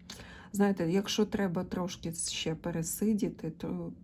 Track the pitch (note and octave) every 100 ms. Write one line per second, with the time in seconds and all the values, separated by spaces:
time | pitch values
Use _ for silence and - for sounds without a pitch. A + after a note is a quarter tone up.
0 | - - - - - G3 G3+ G3 E3 F#3+
1 | G3 - G#3 G#3 G3 F3 F3+ F#3 F3+ -
2 | E3+ E3 - - - D#3+ E3+ E3+ E3 -
3 | G#3 G#3+ - - D#3+ E3 E3 F3+ E3+ -